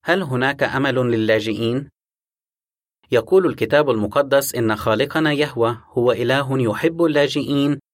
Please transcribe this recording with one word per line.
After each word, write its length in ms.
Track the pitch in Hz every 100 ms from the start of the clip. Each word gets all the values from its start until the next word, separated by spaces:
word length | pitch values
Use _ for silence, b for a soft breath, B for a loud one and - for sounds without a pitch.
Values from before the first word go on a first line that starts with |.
هل 180 | - 180
هناك 420 | 165 127 135 139
أمل 320 | 127 135 139 127
للاجئين؟ 920 | 123 113 110 110 107 110 117 123 147 _ _ _ _ _ _ _ _ _ _ _ _
يقول 340 | 123 - 190 175
الكتاب 440 | 110 110 147 147
المقدس 680 | 113 104 143 139 139 139 123
إن 200 | 110 107
خالقنا 560 | 117 110 139 160 156
يهوه 400 | 143 147 131 117
هو 400 | 113 _ - 123
إله 500 | 117 120 135 135 135
يحب 440 | 117 104 165 165 170
اللاجئين 760 | 147 143 147 - 143 143 147 _